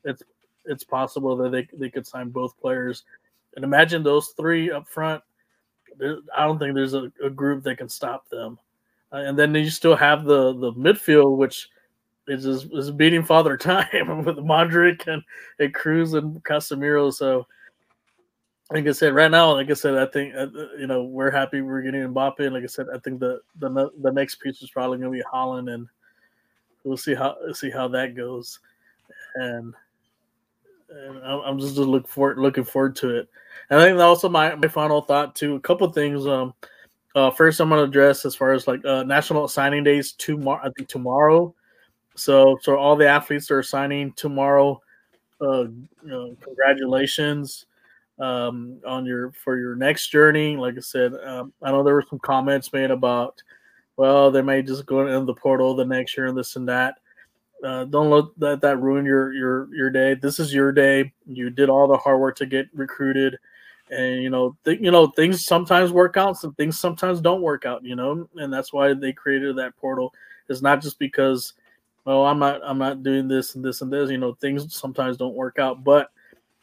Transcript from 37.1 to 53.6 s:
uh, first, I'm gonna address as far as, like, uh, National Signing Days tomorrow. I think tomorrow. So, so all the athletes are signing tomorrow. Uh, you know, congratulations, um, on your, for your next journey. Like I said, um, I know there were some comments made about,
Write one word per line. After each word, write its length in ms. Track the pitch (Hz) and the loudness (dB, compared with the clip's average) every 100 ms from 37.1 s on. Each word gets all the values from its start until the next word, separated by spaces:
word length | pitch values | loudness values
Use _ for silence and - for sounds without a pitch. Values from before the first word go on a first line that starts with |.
uh, 160 | 139 135 | 2 2
first, 300 | - 160 160 | 6 4 4
I'm 80 | 160 | 4
gonna 140 | 156 | 4
address 420 | 139 139 143 135 | 4 6 6 4
as 100 | 135 | -2
far 180 | - 131 | -2 0
as, 140 | 135 131 | 0 0
like, 180 | 131 | -4
uh, 180 | 139 131 | -2 -2
National 420 | 131 143 - 151 143 | 0 0 0 -2 -2
Signing 360 | - 139 147 | -2 -2 2
Days 280 | 147 143 139 | 2 2 0
tomorrow. 480 | - - 151 135 143 | -8 -6 -4 -2 -4
I 60 | 135 127 | -6 -12
think 120 | 135 | -12
tomorrow. 640 | 139 123 135 151 165 175 - _ _ _ _ _ - | -8 -4 2 6 6 2 -6 _ _ _ _ _ -6
So, 420 | - 135 135 135 | 4 8 8 6
so 140 | - 139 | 0 2
all 200 | 143 147 | 4 6
the 120 | 143 | 6
athletes 420 | 147 - 147 - | 4 2 -6 0
are 120 | 139 | -2
signing 500 | 131 139 139 143 139 | 0 -4 -4 -4 -8
tomorrow. 680 | - 151 139 139 139 139 135 _ _ _ _ _ - | -8 -6 -2 4 6 4 2 _ _ _ _ _ -6
Uh, 220 | 139 131 | -2 -2
you 260 | 117 117 131 _ | -2 -8 -20 _
know, 320 | 156 127 123 120 | -14 -12 -12 -16
congratulations, 1200 | - 127 135 135 131 131 139 - 147 147 139 - - _ _ _ _ - | -10 0 2 2 0 0 0 -2 -2 -4 -6 -12 -20 _ _ _ _ -10
um, 600 | 131 123 120 120 120 127 123 | -6 -4 -4 -8 -12 -14 -10
on 180 | 131 | -8
your, 280 | 127 123 127 | -6 -6 -8
for 260 | - - 127 | -10 -6 -4
your 160 | 123 | -4
next 340 | 123 135 - - | -2 -2 -2 2
journey. 480 | 151 151 151 151 143 | 6 6 6 0 -2
Like 200 | 123 123 | -6 -6
I 40 | |
said, 320 | - 131 123 135 | -6 -2 -2 -2
um, 280 | 135 127 131 - | -12 -12 -12 -10
I 80 | 135 | -2
know 120 | 139 | 2
there 120 | 143 | 4
were 120 | 143 - | 2 0
some 120 | 139 | -6
comments 520 | - 135 139 139 - | -2 0 0 -2 -2
made 180 | 139 135 | -2 -2
about, 520 | 127 123 120 123 - _ _ | 0 0 0 -4 -8 _ _